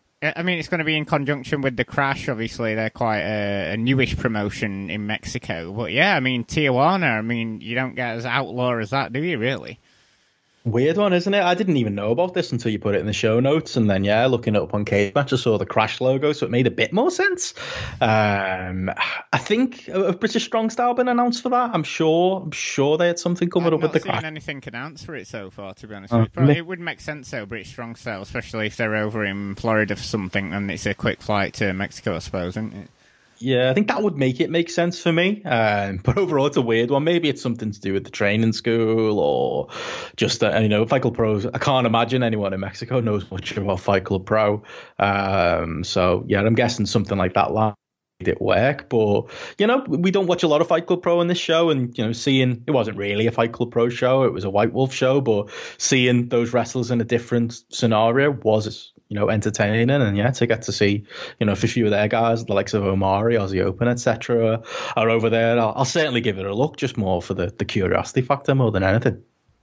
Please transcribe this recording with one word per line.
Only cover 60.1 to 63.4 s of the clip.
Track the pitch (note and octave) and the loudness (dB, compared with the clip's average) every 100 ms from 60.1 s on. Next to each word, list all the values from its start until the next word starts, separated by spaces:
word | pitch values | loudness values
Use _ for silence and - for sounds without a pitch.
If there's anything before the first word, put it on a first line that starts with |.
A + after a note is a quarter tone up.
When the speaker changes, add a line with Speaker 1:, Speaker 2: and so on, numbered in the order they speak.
| G2+ | 2
Speaker 2:
yeah, | A#2+ | 2
to | C3+ A#2+ | 2 0
get | A2 | 0
to | - | -2
see, | - G2+ G2+ - - - - | 2 2 2 -4 -14 -10 -2
you | G#2+ | 0
know, | |
a | G2 | 2
few | A2+ B2 G#2+ | 0 2 2
of | |
their | G#2 G#2+ | 2 2
guys, | A2+ A#2 A#2 A#2+ | 2 2 0 0
the | |
likes | G2 F#2+ | 0 0
of | G#2+ | 0
Omari, | G2 G2 F#2+ G2 A2+ | 2 2 2 2 2
Aussie | A#2 | 2